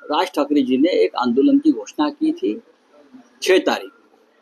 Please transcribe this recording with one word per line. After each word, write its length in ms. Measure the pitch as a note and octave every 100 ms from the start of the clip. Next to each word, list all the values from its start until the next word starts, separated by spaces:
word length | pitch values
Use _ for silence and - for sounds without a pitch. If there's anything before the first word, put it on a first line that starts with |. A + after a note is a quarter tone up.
राज 280 | - D3+ F#3 -
ठाकरे 260 | C#3+ D3
जी 160 | B2+ C3
ने 120 | D#3+
एक 260 | - - -
आंदोलन 440 | B2 C4 C#4+ C#4
की 120 | -
घोषणा 380 | A2+ - - D4+
की 220 | D4 D#4
थी 300 | - - G#3+ _ _ _ _ _ - _ -
छह 160 | - F#3
तारीख, 340 | D3 G#2+ F#2+ _ _ _ _ _